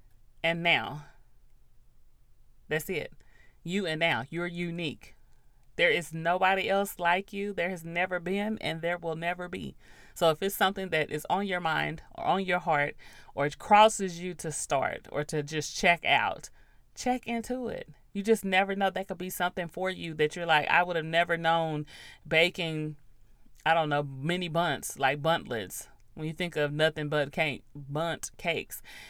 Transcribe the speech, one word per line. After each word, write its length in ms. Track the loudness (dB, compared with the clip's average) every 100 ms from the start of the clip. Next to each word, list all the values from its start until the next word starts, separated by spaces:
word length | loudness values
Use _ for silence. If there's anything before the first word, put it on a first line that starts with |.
| -20 -20 -20 -4
and 200 | -2 0
now. 420 | 2 2 0 -8 -14 -20 -20 -20 -20 -20 -20 -20 -20 -20 -20 -20 -20 -20 -20 -18 -4
That's 200 | -4 -2
it. 240 | -6 -6 -12 -20 -20 -20 -14
You 240 | -4 -2 -2
and 140 | 0
now. 240 | 2 0 -2
You're 180 | -4 -4
unique. 680 | -4 -6 -4 -6 -6 -14 -20 -20 -20 -20 -20 -12 0
There 140 | 2
is 220 | 2 0
nobody 560 | -4 0 2 4 2 2
else 300 | 2 0 0
like 340 | 2 2 0
you. 200 | -6 -4
There 180 | -2 -2
has 140 | -4
never 360 | -6 -2 -2 -2
been, 380 | -2 -2 -2 -4
and 220 | -4 -2
there 180 | -2 -2
will 180 | -4 -4
never 320 | -4 -4 -6
be. 280 | -8 -10 -12 -20 -20 -16
So 160 | 2 2
if 120 | 4
it's 120 | 0
something 360 | 2 2 2 -2
that 200 | 0 0
is 160 | -2 -2
on 180 | 0 0
your 140 | -2
mind 420 | 0 0 -2 -4 -12 -6
or 80 |
on 200 | 0 0
your 160 | 2 0
heart, 360 | 2 2 2 -4 -16 -20 -12
or 120 | -2 -2
it 120 | -2
crosses 640 | 6 10 8 6 -6 -6
you 140 | -8
to 180 | -8 -8
start 560 | -6 -2 0 0 -4 -8
or 140 | -6
to 180 | -4 -4
just 340 | -4 -4 -6 0
check 280 | 4 4
out, 460 | 4 2 2 -2 -10 -20 -20 -20 -20
check 320 | -6 -2 -2 -2
into 400 | -6 -4 -6 -6
it. 220 | -8 -12 -18 _
You 100 | -4
just 220 | 2 2
never 320 | 4 2 2 2
know. 140 | 0
That 180 | 0 -6
could 100 | -6
be 120 | -6
something 360 | -2 -2 -2 -6
for 240 | -4 -4
you 240 | -4 -6
that 220 | 0 0 0
you're 100 | 4
like, 220 | 4 6
"I 160 | 4
would 100 | 4
have 100 | 0
never 320 | 0 2 2 2
known 500 | 2 2 2 -2 -6 -12 -20 -16 0
baking, 680 | 4 4 4 -4 -2 -4 -8 -16 -20 -20 -20 -20 -4 2
I 80 |
don't 140 | 4 4
know, 160 | 2
mini 440 | 0 -4 -4 -2 -2
bunts, 480 | 0 0 0 -6 0
like 260 | 0 2
buntlets." 680 | 2 2 0 -6 -6 -10 -14 -20 -20
When 140 | -8 -8
you 40 |
think 220 | -4 -4
of 180 | 0 0
nothing 360 | 2 2 2 -2
but 240 | 0 0
cake, 320 | 0 -2 -2 -10
bundt 560 | -16 -8 -4 -2 -4 -8 -8
cakes, 420 | -4 -2 -4 -12 -16 -18 -20